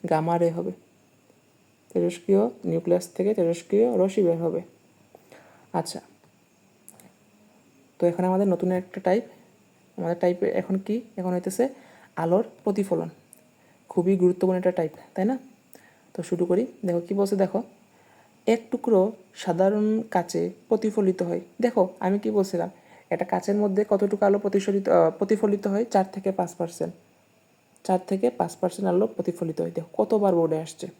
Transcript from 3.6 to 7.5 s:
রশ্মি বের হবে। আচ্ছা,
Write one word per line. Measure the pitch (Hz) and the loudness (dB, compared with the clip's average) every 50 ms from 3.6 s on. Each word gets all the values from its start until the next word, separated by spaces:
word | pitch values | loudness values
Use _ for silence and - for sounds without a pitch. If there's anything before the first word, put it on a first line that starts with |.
| - - - 202 226 247 240 190 | -4 -2 2 2 4 4 4 2
রশ্মি | 185 196 190 - 196 170 | 0 2 2 2 2 2
বের | 170 165 170 | 2 0 -2
হবে। | 165 160 165 185 - _ _ _ _ _ _ _ _ _ - _ _ - - - - _ _ _ _ - 170 | -4 -4 -4 -8 -10 _ _ _ _ _ _ _ _ _ -20 _ _ -20 -20 -20 -20 _ _ _ _ -6 -4
আচ্ছা, | 165 - - - - _ _ _ _ _ _ _ _ _ _ _ _ _ _ _ _ - - _ - - _ _ _ _ _ _ _ _ | -4 -4 -10 -14 -16 _ _ _ _ _ _ _ _ _ _ _ _ _ _ _ _ -20 -20 _ -20 -20 _ _ _ _ _ _ _ _